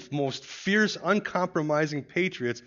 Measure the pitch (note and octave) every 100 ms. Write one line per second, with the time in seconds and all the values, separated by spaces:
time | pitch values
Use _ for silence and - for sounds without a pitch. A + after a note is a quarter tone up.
0 | - D3 C3+ C3 - - F#3+ G#3 G#3 -
1 | E3 G#3 - F3+ F3+ F3 D3+ D3+ D#3 D3
2 | C3 - F#3 - A#2+ A#2